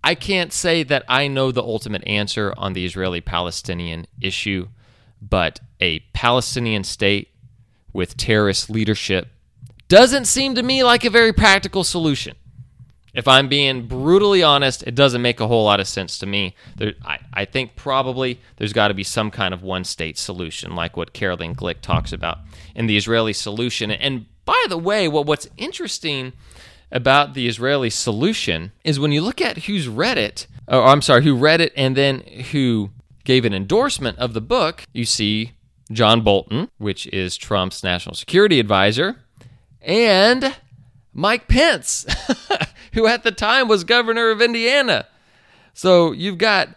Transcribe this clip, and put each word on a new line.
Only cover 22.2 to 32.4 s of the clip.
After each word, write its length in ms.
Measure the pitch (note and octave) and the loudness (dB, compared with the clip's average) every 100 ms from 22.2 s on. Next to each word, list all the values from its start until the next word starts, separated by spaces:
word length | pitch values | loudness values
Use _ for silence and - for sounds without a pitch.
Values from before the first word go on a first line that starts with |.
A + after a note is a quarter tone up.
| E2+ E2 - - - | -8 -8 -14 -20 -16
in 120 | - A2+ | -6 0
The 100 | G#2 | 0
Israeli 360 | G#2 A2+ A2 | 2 0 0
Solution. 580 | G#2 G#2+ G#2 B2 - G#2 | -4 -8 -6 -6 -4 -6
And 360 | G#2+ C#3 C3 A2 _ | -4 -4 -6 -12 _
by 180 | - A#4 A4+ | -2 -2 -2
the 100 | E3+ | -4
way, 300 | E3+ G#3 E3+ | -2 0 0
what, 180 | D3 D3 | -2 0
what's 220 | D3 - - | -2 -4 -12
interesting 800 | C#4 - D#4 - D#3+ C#3 B2+ - - - - - _ | -12 -10 -10 -8 -6 -8 -10 -14 -20 -20 -20 -20 _
about 400 | B2+ B2 C#3+ C#3+ | -2 2 2 2
The 160 | C3+ A#2+ | -2 -4
Israeli 420 | G#2+ B2+ C#3+ A#2+ | -2 -2 0 -2
Solution 840 | - - G#2+ F3 A3 - D#2+ F#2 _ | -4 -4 -2 -2 -2 -4 -4 -6 _
is 160 | D#3+ C#3 | -4 -2
when 120 | D3 | 0
you 100 | D3 | 0
look 180 | F#3+ - | -2 -4
at 240 | D#4+ - | -4 -4
who's 240 | F#3 G3+ C3 | -6 -4 -4
read 300 | A2 G#3 G#3 | -2 -2 -2
it, 280 | G#2 - - - - | -4 -8 -16 -20 0
or 140 | B2+ | 6
I'm 180 | A#2+ C#3+ | 8 6
sorry, 220 | - B2 | 6 6
who 100 | D3 | 6
read 260 | B2+ D3+ E3 | 4 4 4
it 100 | E3 C#3 | 0 0
and 200 | C3 C3 | 0 2
then 240 | C#3 C3+ - D#2 | 0 0 -10 -16